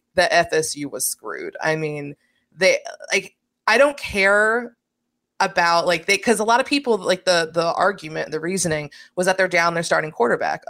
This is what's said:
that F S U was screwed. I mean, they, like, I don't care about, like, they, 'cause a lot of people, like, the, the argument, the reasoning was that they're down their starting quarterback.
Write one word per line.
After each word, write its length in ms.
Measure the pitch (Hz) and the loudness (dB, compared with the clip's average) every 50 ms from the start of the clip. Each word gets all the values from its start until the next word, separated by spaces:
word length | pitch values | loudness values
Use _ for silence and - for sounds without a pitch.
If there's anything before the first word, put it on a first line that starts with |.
| _ _ - | _ _ 0
that 180 | 185 175 - 151 | 2 2 4 4
F 220 | 170 170 170 - | 2 2 2 0
S 200 | 160 156 156 - | -2 -2 -2 -4
U 140 | 147 143 135 | -8 -8 -8
was 180 | 110 101 - | -6 -6 -6
screwed. 480 | - - - - 110 80 64 85 85 - - - | -6 -6 -8 -10 -12 -10 -8 -10 -10 -8 -6 -4
I 140 | 156 156 | -2 -2
mean, 400 | 160 156 151 151 147 143 143 143 - _ _ _ _ _ _ _ | -2 -4 -6 -8 -8 -10 -12 -14 -16 _ _ _ _ _ _ _
they, 220 | 156 185 185 151 - - - - - - - - | 0 2 2 2 2 -2 -8 -18 -16 -8 -4 -4
like, 240 | 196 190 - _ _ _ _ _ _ - | -4 -4 -6 _ _ _ _ _ _ -2
I 100 | - 220 | 0 4
don't 220 | 240 277 294 285 285 | 4 4 2 2 -2
care 760 | - - - 202 190 196 202 208 214 220 226 240 240 240 _ _ _ _ _ _ _ _ _ _ _ _ _ - | -8 -6 -2 0 2 4 4 4 2 2 0 -2 -4 -8 _ _ _ _ _ _ _ _ _ _ _ _ _ -2
about, 480 | 190 190 - 185 170 170 170 170 160 | -2 0 2 2 4 4 4 4 2
like, 200 | 175 175 165 165 | 2 0 0 0
they, 100 | - 196 | 0 -2
'cause 240 | 190 - 247 226 196 | 0 2 0 0 2
a 40 | 214 | 2
lot 160 | 220 233 240 | 2 2 2
of 60 | 254 | 2
people, 300 | - 294 285 285 247 226 | 0 -2 -2 0 0 0
like, 300 | 196 180 - 185 180 - | 0 0 0 -2 0 2
the, 240 | 185 180 170 165 160 160 | 2 2 2 2 0 -2
the 220 | 165 165 170 - | -2 0 0 0
argument, 560 | - 175 196 202 175 156 156 156 156 - - | 2 0 0 0 -2 -8 -10 -8 -8 -8 -6
the 100 | 151 156 | -6 -6
reasoning 500 | 156 170 190 190 170 170 156 151 151 143 - - - - - | -4 -4 -4 -2 -2 -2 -2 -4 -6 -10 -14 -20 -20 -10 -6
was 100 | - 185 | -2 0
that 100 | 185 185 | 0 2
they're 120 | 190 185 180 | 2 2 2
down 260 | 175 170 170 170 170 | 2 2 2 2 0
their 80 | 170 170 | 0 -2
starting 300 | - 175 160 156 156 160 | 0 0 0 -2 -2 -2
quarterback. 520 | - 233 240 190 - - 80 - - - - | 0 0 0 0 0 0 -2 -4 -4 -4 -4